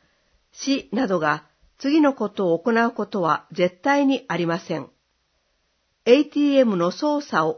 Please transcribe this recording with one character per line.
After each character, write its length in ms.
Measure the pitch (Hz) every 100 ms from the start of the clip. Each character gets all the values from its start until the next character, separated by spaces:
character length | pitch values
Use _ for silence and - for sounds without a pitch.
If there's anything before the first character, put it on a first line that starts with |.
| _ _ _ _ _
市 380 | - 269 277 -
な 160 | 214 220
ど 120 | 180
が 260 | 151 151 _ _ _ _
次 240 | 269 311
の 120 | 285
こ 160 | 269 208
と 240 | - 185
を 60 | 165
行 120 | 233 226 233
う 60 |
こ 140 | 226 202
と 160 | 202
は 240 | 160 151 -
絶 260 | 160 180 180
対 240 | 277 285 277
に 200 | 269 -
あ 100 | 170
り 80 | 165
ま 140 | 170
せ 180 | - 160
ん。 120 | 139 _ _ _ _ _ _ _ _ _ _ _ 226
エ 60 | 269
ー 40 | 294
テ 60 | 285
ィ 160 | 285 269
ー 40 |
エ 60 | 240
ム 100 | 185
の 160 | 175
操 300 | - 302 294
作 240 | - 175
を 60 | 160